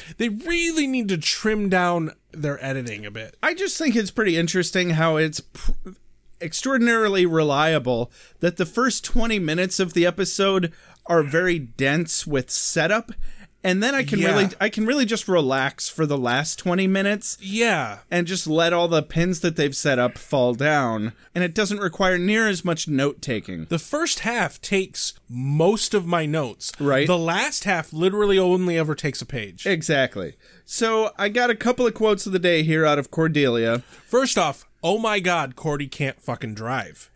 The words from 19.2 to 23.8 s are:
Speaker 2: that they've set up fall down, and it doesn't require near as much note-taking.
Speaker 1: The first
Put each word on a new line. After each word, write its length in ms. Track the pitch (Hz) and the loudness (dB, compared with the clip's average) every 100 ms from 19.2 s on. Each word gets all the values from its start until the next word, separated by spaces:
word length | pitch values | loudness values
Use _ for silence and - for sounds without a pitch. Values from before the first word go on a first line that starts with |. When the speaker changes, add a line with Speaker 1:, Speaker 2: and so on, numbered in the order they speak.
| 175 170 | 0 0
Speaker 2:
that 160 | 175 160 | -2 0
they've 200 | 143 135 | -2 0
set 220 | 147 127 | 0 2
up 180 | 123 - | 2 -2
fall 340 | - 143 123 | -2 2 2
down, 600 | 117 143 147 123 110 110 - _ | 2 2 2 0 -2 -4 -8 _
and 100 | 175 | -4
it 120 | 180 175 | -2 0
doesn't 240 | 202 202 | -2 -2
require 380 | 190 - 185 180 | -4 0 2 2
near 280 | 185 220 220 | 2 2 2
as 160 | 185 | 0
much 240 | 175 160 - | -2 -2 -2
note-taking. 800 | 135 143 - - 107 - 87 80 | 0 0 -2 -6 -6 -6 -10 -4
Speaker 1:
The 140 | |
first 400 | 165 | -6